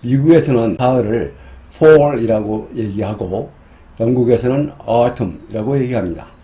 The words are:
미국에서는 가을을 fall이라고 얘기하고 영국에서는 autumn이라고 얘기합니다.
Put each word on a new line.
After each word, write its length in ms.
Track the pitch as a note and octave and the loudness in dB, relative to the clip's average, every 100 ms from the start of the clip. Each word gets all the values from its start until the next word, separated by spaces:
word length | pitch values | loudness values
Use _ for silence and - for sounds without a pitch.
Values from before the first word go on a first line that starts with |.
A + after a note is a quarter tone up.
미국에서는 760 | B2 C3+ D3 E3 D#3 B2 A2+ F#2+ | 0 0 4 4 4 0 0 0
가을을 580 | B2 B2+ G#2+ A#2 D#2 - - - - - | 0 0 0 -2 -4 -12 -20 -20 -20 2
fall이라고 920 | D#3+ D#3 D3 C3+ A2+ A2 G#2 G#2+ G#2+ - | 6 6 6 0 0 -2 -2 -6 -8 -8
얘기하고 760 | A2 G2+ G2+ G#2 F2+ G2 C#3 - - - - - | -8 -6 -6 -6 -6 -6 -8 -14 -20 -20 -20 -4
영국에서는 720 | A2+ B2+ A#2+ A#2 B2 C3+ D3 - - | -2 0 2 2 2 -2 -2 -6 -4
autumn이라고 920 | A2+ A#2+ - G#2 D2+ - G#2+ G#2+ C#3 | 0 0 -2 -8 -8 -12 -8 -4 -2
얘기합니다. 480 | B2 B2 F#2 D#2+ - - | -2 -4 -4 -8 -14 -20